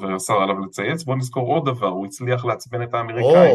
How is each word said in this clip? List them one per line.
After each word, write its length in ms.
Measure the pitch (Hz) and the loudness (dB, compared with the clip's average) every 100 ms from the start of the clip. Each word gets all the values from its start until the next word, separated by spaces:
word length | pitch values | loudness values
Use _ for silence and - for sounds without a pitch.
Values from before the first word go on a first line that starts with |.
ואסר 340 | 95 95 - | -4 -6 -2
עליו 240 | 107 98 95 | 0 0 -2
לצייץ. 460 | 95 - 104 165 | -6 -6 -4 -4
בוא 120 | 160 131 | -4 -4
נזכור 380 | 127 135 120 | -4 -4 -2
עוד 120 | 156 143 | 0 0
דבר, 200 | 120 101 | -2 -4
הוא 200 | 92 98 | -4 -8
הצליח 380 | - 123 123 | -8 -4 -2
לעצבן 380 | 120 110 - 120 | -2 -6 -6 -8
את 120 | 120 | -6
האמריקאים. 300 | 120 117 113 123 170 170 | -6 -4 0 6 8 8